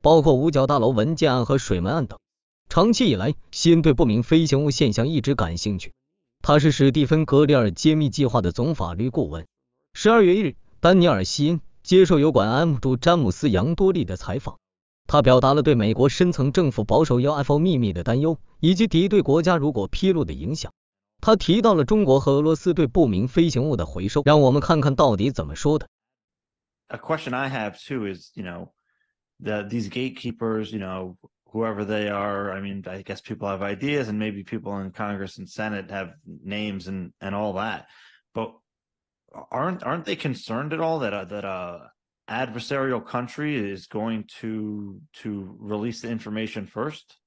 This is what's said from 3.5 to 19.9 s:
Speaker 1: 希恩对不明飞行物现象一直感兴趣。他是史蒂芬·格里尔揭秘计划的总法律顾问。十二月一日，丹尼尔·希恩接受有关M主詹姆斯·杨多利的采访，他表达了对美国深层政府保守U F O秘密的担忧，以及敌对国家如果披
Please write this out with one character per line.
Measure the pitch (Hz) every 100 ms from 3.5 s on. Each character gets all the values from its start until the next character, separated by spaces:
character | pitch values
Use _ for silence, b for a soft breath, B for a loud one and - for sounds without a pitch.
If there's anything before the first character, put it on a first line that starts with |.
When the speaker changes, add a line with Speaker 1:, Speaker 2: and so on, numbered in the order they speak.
Speaker 1:
希 | - 165
恩 | 170
对 | 160
不 | 131 120
明 | 110
飞 | 120 160 160
行 | 135
物 | 147
现 | 139 139
象 | 107 123
一 | 160
直 | 117
感 | 139 90 85
兴 | - 95
趣。 | - - _ _ _ _
他 | - 147
是 | 147
史 | 143 135
蒂 | 135
芬· | 139 156 156
格 | 135
里 | 151
尔 | 139 110
揭 | 87 156
秘 | 156 147
计 | -
划 | 135 117
的 | 92
总 | 82 123
法 | 156 85
律 | 85 120
顾 | 143 98
问。 | 78 80 _ _ _ _
十 | - 208
二 | 233
月 | 196
一 | 190
日， | 190 - - _
丹 | 165 185
尼 | 175
尔· | 113
希 | 95 - 143
恩 | 170 - -
接 | - 185
受 | 185 170
有 | 147
关 | 139 101
M | 123 170 139
主 | 135 127
詹 | 170 175
姆 | 123
斯· | - 151
杨 | 95 117 170
多 | 190
利 | 180
的 | 95 92
采 | - 160
访， | - - _ _ _ _ _
他 | 147
表 | 131 127
达 | 131
了 | 143
对 | 147 131
美 | 104
国 | 107 135
深 | - 180
层 | 170 135
政 | 139 165
府 | -
保 | 107 117
守 | 156 123
U | 135
F | 151 143
O | 147
秘 | 175 151
密 | 117
的 | 87
担 | 87 120
忧， | 156 160 - _
以 | 156
及 | 180 220
敌 | 160 190
对 | 208
国 | - 147
家 | 165 170
如 | 139
果 | 120
披 | 95